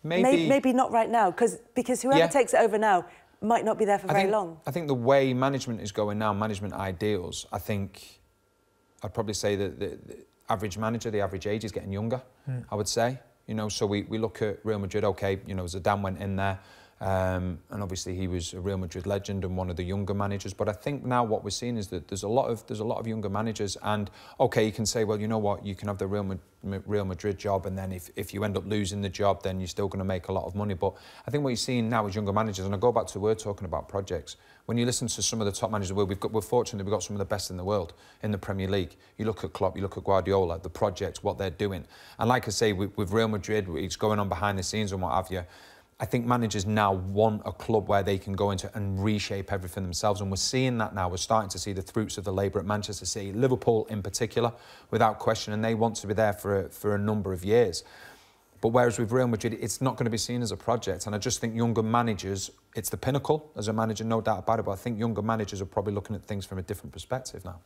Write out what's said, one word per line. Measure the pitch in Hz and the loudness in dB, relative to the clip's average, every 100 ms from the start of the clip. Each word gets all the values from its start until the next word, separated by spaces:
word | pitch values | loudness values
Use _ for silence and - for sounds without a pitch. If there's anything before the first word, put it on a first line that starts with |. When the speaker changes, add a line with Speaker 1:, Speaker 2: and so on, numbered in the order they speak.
Speaker 1:
"May-, | 151 175 | 0 4
Speaker 2:
Maybe | 254 277 330 | 6 6 6
Speaker 1:
maybe | 269 262 | 4 6
not | 254 262 | 4 4
right | 233 226 | 4 4
now," | 233 196 | 4 4
'cause, | - 233 - - | 4 2 2 -6
because | - 240 247 | -4 0 0
whoever | 247 277 | 4 6
Speaker 2:
Yeah. | 170 | 6
Speaker 1:
takes | 277 247 | 6 4
it | - | 6
over | 220 208 | 6 6
now | 214 185 170 - _ _ | 4 4 2 -16 _ _
might | 208 226 | 2 2
not | 214 220 | 4 2
be | |
there | 208 202 | 4 4
for | 185 | 4
Speaker 2:
I | |
Speaker 1:
very | 202 | 4
Speaker 2:
think, | 190 | 4
Speaker 1:
long. | 214 175 165 - | 2 0 -6 -4
Speaker 2:
I | |
think | 139 151 | -2 0
the | |
way | 131 117 139 135 | 2 6 8 8
management | 123 131 139 131 113 | 4 2 0 -4 -6
is | 101 | -4
going | - 104 104 | 0 0 2
now, | 107 | 2
management | 101 110 101 101 | 2 0 -2 -4
ideals, | - 98 87 107 101 87 - - | -4 -4 -2 0 0 -2 -8 -8
I | 101 | -8
think | - 104 98 - - - _ _ _ _ _ _ _ _ | -4 -4 -4 -8 -20 -20 _ _ _ _ _ _ _ _
I'd | 98 | -8
probably | 117 107 | -4 -2
say | 101 104 101 | 0 2 2
that | 98 62 | 0 -2
the, | 98 - - | -6 -6 -14
the | - - _ - | -18 -18 _ -4
average | 113 104 95 | -2 -2 -2
manager, | 110 117 117 | -2 0 -2
the | 107 | 0
average | 98 95 104 | 0 -2 -2
age | 107 | -2
is | 107 | -2
getting | - 101 | -6 -4
younger, | 98 113 127 - _ | -4 -2 -4 -6 _
Speaker 3:
Hmm. | - 127 113 | -8 -8 -4
Speaker 2:
I | |
would | 104 104 | -4 0
say. | - 120 131 - _ - | 2 2 0 -12 _ -6
You | |
know, | 110 107 | -4 -2
so | - 104 | 0 0
we, | 101 | 0
we | 95 110 | -2 -2
look | 110 - | -4 -2
at | 107 - | -2 -2
Real | 110 104 | -2 -2
Madrid, | 98 104 | 0 0
okay, | 101 92 98 95 - | 0 0 0 -2 -2
you | |
know, | 95 | -6
Zidane | 87 92 98 101 | -4 -2 2 2
went | 98 92 | 0 -2
in | 101 95 | -2 0
there, | 98 95 - - - _ | 0 -2 -10 -20 -20 _
Um, | 98 95 92 92 90 82 - | 0 2 2 0 -2 -6 -8
and | 104 | -8
obviously | 101 92 - | -6 -6 -6
he | 92 92 | -4 -2
was | 90 87 | -2 -4
a | 95 | -6
Real | 92 98 | -4 -2
Madrid | 90 92 95 | -4 -6 -2
legend | 101 98 98 | -2 -2 -4
and | 92 90 | -2 -2
one | 92 | -4
of | 85 | -4
the | |
younger | 90 98 98 | -2 -2 -2
managers. | 101 101 101 101 | -2 -2 -2 -6
But | 98 - | -4 -2
I | |
think | 101 - 143 | -2 -4 -4
now | 127 123 | 0 2
what | 117 104 | 2 0
we're | 104 | -2
seeing | - 123 120 | -6 -4 -4
is | 95 | -4
that | 92 73 | -8 -6
there's | 98 | -6
a | 101 | 0
lot | 120 - | 0 0
of, | 113 - | -4 -6
there's | 107 | -6
a | |
lot | 107 120 | -4 -4
of | 113 | -4
younger | 110 104 | -4 -2
managers. | 98 113 107 104 - | -2 -2 -2 -4 -4
And, | 101 104 101 - - - | -2 -2 -2 -10 -20 0
okay, | 127 - 110 | 2 4 2
you | |
can | 101 | 2
say, | 104 120 | -2 0
"Well, | 107 107 | 0 0
you | 107 | 0
know | 113 | 0
what? | 101 101 | 0 -2
You | 101 | -4
can | 95 104 | -6 -4
have | 98 | -2
the | 98 | -2
Real | 104 | -2
Ma-, | 95 95 - _ | -2 -6 -10 _
Ma-, | 101 98 | -6 -6
Real | - 104 95 | -2 -2 0
Madrid | 87 104 95 | -2 -2 -2
job, | 104 98 | 0 0
and | 92 95 | 0 -6
then | 95 | -6
if, | 92 - - | -8 -10 -10
if | 98 | -6
you | 98 | -2
end | 104 98 | 0 -2
up | 95 | 0
losing | 107 98 101 | 0 0 -2
the | 101 | -4
job, | - 101 92 | 2 2 4
then | 98 92 | 0 -2
you're | 92 | -4
still | - 101 | -2 -4
gonna | 98 | -2
make | 95 92 - | -2 -2 -2
a | |
lot | 95 | -4
of | - | -2
money." | 101 104 | -4 -4
But | 90 101 - - - - | 0 -2 -2 -20 -14 -4
I | |
think | 143 | -2
what | 139 | 0
you're | 120 | -2
seeing | - 123 110 | 0 0 2
now | 117 104 | 0 0
is | |
younger | 98 101 | -2 0
managers, | 101 110 95 95 | 0 0 -2 -2
and | |
I | 101 | 2
go | 120 | 4
back | 113 - | 4 0
to | |
the | 101 | -2
word | 104 110 | 0 0
talking | 107 98 | -2 -6
about | 92 78 - | -4 -6 -4
projects. | 98 95 85 - - - - - | -6 -4 -6 -6 -18 -20 -16 -4
When | 117 | 0
you | |
listen | 120 120 117 | 0 0 -2
to | - | -2
some | - 113 | -2 0
of | 104 | 0
the | |
top | 98 110 | 0 -2
managers, | 107 92 | 0 -2
we've | 95 98 95 | 0 0 0
got, | 110 | -2
we're | 110 | -2
fortunate | - 123 113 104 | 0 0 0 -4
we've | 95 | -2
got | 104 | -2
some | - 104 | -2 -6
of | |
the | |
best | 101 104 - | -2 -4 -4
in | 92 | -6
the | |
world | 90 104 85 - - - | -2 -2 -2 -10 -20 -8
in | 107 | -4
the | 101 | -4
Premier | - 95 95 | -4 -4 0
League. | 101 87 - - - | 0 -2 -8 -20 -4
You | |
look | 110 107 | -4 -2
at | 87 | -6
Klopp, | - 95 | 0 0
you | 95 | 0
look | 95 - | -6 -4
at | |
Guardiola, | - 95 92 98 90 82 | 2 2 4 2 2 -2
the | 85 | -8
projects, | - 107 87 92 - | -2 -2 0 -6 -4
what | 101 90 | -4 -2
they're | 98 | -4
doing. | 82 104 92 - - - - | -2 -4 -4 -10 -20 -20 -2
And | 110 | 2
like | 123 117 | 2 2
I | |
say, | 98 113 | 2 2
with, | 92 98 - | 2 -2 -2
with | 95 | 2
Real | 107 113 | 4 4
Madrid, | 107 90 107 95 | 0 0 -2 0
it's | 78 90 - | -4 -4 0
going | 107 107 | 2 2
on | 101 | 0
behind | 90 101 95 | 0 0 0
the | |
scenes | 87 107 104 | -2 -2 -2
and | 98 | -2
what | 90 | 0
have | 71 92 | 0 0
you. | 92 85 - - - _ _ | -6 -6 -16 -20 -20 _ _
I | 120 | -2
think | 127 | 0
managers | 120 123 113 107 | 2 2 2 0
now | 98 107 101 | 0 4 4
want | 95 92 98 110 104 | 2 0 4 4 4
a | - | -4
club | 90 - 110 92 | -8 0 0 4
where | 101 | 2
they | 98 98 | 2 0
can | - | -2
go | 98 101 | 0 0
into | 95 101 | 0 -4
and | 110 101 95 | -6 -4 0
reshape | 101 104 - 98 95 | 0 0 -2 -6 -4
everything | 101 92 101 | -6 -4 -6
themselves, | 92 85 107 101 | -4 0 0 0
and | 98 | -2
we're | 95 | -2
seeing | - 131 131 120 | 0 2 2 2
that | 107 | -2
now. | 98 92 | 0 -2
We're | 90 | -2
starting | - 110 98 | 2 2 2
to | 95 | -6
see | 107 | -4
the | 95 | -6
fruits | 92 - 107 - | -2 -2 -2 -4
of | |
the | 101 | -2
labour | 95 98 101 | 0 0 0
at | |
Manchester | 90 104 107 104 | 0 -2 -2 -6
City, | 92 113 98 | -6 -6 -4
Liverpool | 101 131 127 - 113 - | 2 2 4 4 2 0
in | 110 | -4
particular, | 95 - 113 - 117 117 - - - | -4 -2 -2 2 0 -2 -20 -20 -4
without | 113 113 107 | 4 4 4
question, | - 110 - | 0 0 -2
and | 107 | -2
they | 113 | 0
want | 113 113 107 | 2 2 0
to | 101 | -2
be | |
there | 104 110 | 4 4
for | 101 101 98 | 2 0 0
a, | 82 | 0
for | - 107 | -4 0
a | 104 | 2
number | 104 107 95 | 2 0 0
of | 92 | -2
years. | 92 113 110 82 - - - - - _ _ - | 4 6 6 0 -10 -20 -20 -20 -20 _ _ -2
But | 113 | 4
whereas | 120 123 113 | 6 4 4
with | 110 | 0
Real | 127 123 | 2 2
Madrid, | 110 117 107 | 2 -2 -2
it's | 110 - | -6 0
not | 131 120 | -2 0
gonna | 120 | 0
be | 110 | 0
seen | - 123 | -2 -2
as | 117 | -2
a | 95 | -4
project, | - 120 98 90 | -2 -2 0 -4
and | 104 | -4
I | 101 | -4
just | 123 - | -2 -2
think | 117 | -2
younger | 113 117 113 | 0 2 2
managers, | 110 120 117 101 95 98 - - _ | 2 2 2 -2 -4 -4 -6 -12 _
it's | - 101 | -8 -6
the | 95 | -2
pinnacle | - 135 139 156 - | 0 0 2 0 0
as | - 107 | -6 -2
a | |
manager, | 110 110 107 | 0 0 -2
no | 113 113 | 0 0
doubt | 110 98 | 2 0
about | - 113 | 0 0
it, | |
but | 107 | 0
I | 98 | -4
think | 123 110 | -4 -2
younger | 117 104 | -2 0
managers | 107 113 104 95 | 0 0 -2 -4
are | 95 | -4
probably | - 101 | -2 -2
looking | 101 - 101 | -2 -4 -8
at | |
things | - 101 92 | -6 -8 -6
from | 95 | -8
a | |
different | 92 101 - | -6 -8 -8
perspective | 95 - 127 - 85 | -14 -8 -6 -6 -12
now. | 90 85 | -14 -14